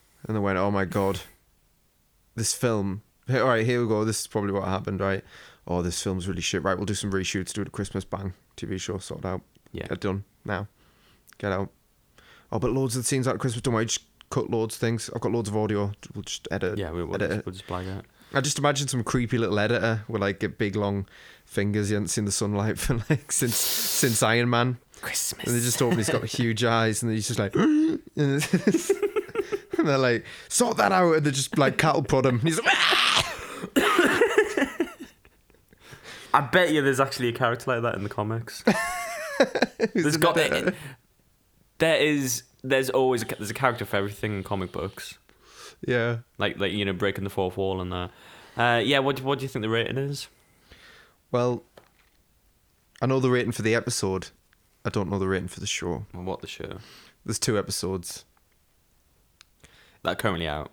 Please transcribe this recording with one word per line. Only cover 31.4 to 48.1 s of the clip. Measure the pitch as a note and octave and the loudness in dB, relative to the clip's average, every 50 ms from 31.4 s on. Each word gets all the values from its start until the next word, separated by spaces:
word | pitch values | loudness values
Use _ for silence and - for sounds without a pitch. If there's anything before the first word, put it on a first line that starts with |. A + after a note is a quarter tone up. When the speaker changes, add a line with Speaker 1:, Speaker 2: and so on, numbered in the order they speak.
| C3 - - | -2 0 2
Speaker 1:
like, | - C#3+ C3 C3 - | 4 4 4 4 4
cattle | - D#3+ C#3+ D3+ D3 | 4 4 4 2 2
prod | - - C3+ B2+ | 2 4 4 6
him. | C3+ B2 A#2+ | 4 4 4
And | G#2+ E3 | 2 2
he's | D#3+ D#3+ | 0 2
like, | - D4+ - | 4 4 4
<laughs> | - - - - - - - - - - - - - - - - - - - - - G4 G#4 - - F4 C4+ - - G#4+ G#4 - - G#4+ G#4 - - C4+ C4+ - - - - - - D4+ - - _ _ - _ _ _ _ _ _ _ _ _ _ - - - - - - - - - - - | 4 4 4 4 4 4 4 4 2 2 0 -4 -10 -12 -12 -12 -12 -10 -2 2 2 4 4 6 4 4 4 4 4 4 4 4 4 2 2 2 0 -2 0 0 -2 -4 -4 -6 -12 -18 -20 -20 _ _ -20 _ _ _ _ _ _ _ _ _ _ -20 -20 -20 -20 -18 -18 -18 -18 -2 2 2
Speaker 2:
I | - | 2
bet | C#3+ B2 - F3+ F3+ E3+ D3+ | 4 4 4 4 6 6 6
you | D#3 C#3 | 4 4
there's | C3+ C3+ B2+ | 4 4 4
actually | C#3 C3 - - B2+ A#2+ | 4 2 0 0 0 0
a | A#2 | 0
character | - C3 A#2 A#2 A#2 - - B2+ | 2 2 0 0 0 -2 -2 0
like | A#2 A#2 | 0 0
that | A#2+ - | 0 -2
in | - G2 | -2 -4
the | G#2 | -6
comics. | - - G#2+ G#2+ A2 A2+ A2+ A2+ - - - | -4 -4 -2 -2 -2 -4 -6 -8 -12 -4 0
Speaker 1:
<laughs> | - G#3 - E5+ F5 F5+ F5+ F5 E5+ F5 D#5+ D#5 D#5+ C#5+ C#5+ C#5+ - - - - - - - - A3 - | 0 0 0 0 -4 -6 -6 -8 -8 -10 -10 -10 -4 0 2 2 2 0 -2 -2 -2 -2 -2 -4 -2 0
Who's | B3+ E3+ | 0 2
Speaker 2:
There's | D3+ D3+ | 2 2
Speaker 1:
an | D#3+ | 4
Speaker 2:
got | D3+ E3+ D#3+ | 4 4 4
Speaker 1:
editor? | E3 D#3 - - - - - G3 - D3+ C#3 C3+ - _ _ _ _ _ _ _ _ _ _ _ _ _ _ _ - | 4 2 2 2 0 0 -2 -2 -4 -6 -16 -18 -20 _ _ _ _ _ _ _ _ _ _ _ _ _ _ _ 0
Speaker 2:
there | D#3 E3 D#3+ | 2 4 4
is, | C#3+ C#3+ D3+ D3+ C#3+ C#3 B2+ - - - _ _ _ - | 4 4 4 2 2 0 0 -2 -4 -6 _ _ _ -4
there's | C3 C3+ C3 C3+ C3 | 0 0 2 2 2
always | - C3 C3+ C3 B2+ A#2+ A2 | 2 4 4 4 4 2 0
a, | |
there's | A2 - - G#2 G2+ | -4 -6 -6 -6 -8
a | A2+ | -4
character | - C#3 C3 A#2 A2+ G#2+ | -2 0 0 0 -2 -4
for | - - | -2 -2
everything | G2+ G2 G2+ G#2 - - G#2+ G#2+ | 0 0 -2 -4 -4 -4 -4 -4
in | G2 F#2+ | -4 -4
comic | - G#2 G2 F#2+ F2+ - | -4 -4 -4 -4 -4 -6
books. | - - F#2+ - - - - - - _ _ _ _ _ - - - - - - _ - | -6 -6 -6 -8 -10 -14 -16 -16 -18 _ _ _ _ _ -20 -20 -20 -20 -20 -20 _ -4
Speaker 1:
Yeah. | - B2 A#2+ A2+ A#2+ A#2+ A2+ A#2 _ _ - | -2 0 0 0 0 -2 -4 -6 _ _ -4
Speaker 2:
Like, | G2+ G#2 - - | -2 -2 -2 -2
like, | G2 G2 E2+ | -2 -2 0
you | G#2 G2+ | 0 0
know, | G2 F#2+ | -2 -2
breaking | F2+ G2 G2+ F#2+ - F#2+ | 0 0 -2 -2 -2 -4
the | G2 | -4
fourth | - - F#2+ F#2 F2+ | -2 -2 -2 -2 -2
wall | - G2 F#2+ F#2+ F#2 | -2 -2 -2 -2 -2
and | F2+ F2+ F2+ | -4 -4 -4
that. | F2+ F2+ F#2+ | -4 -6 -6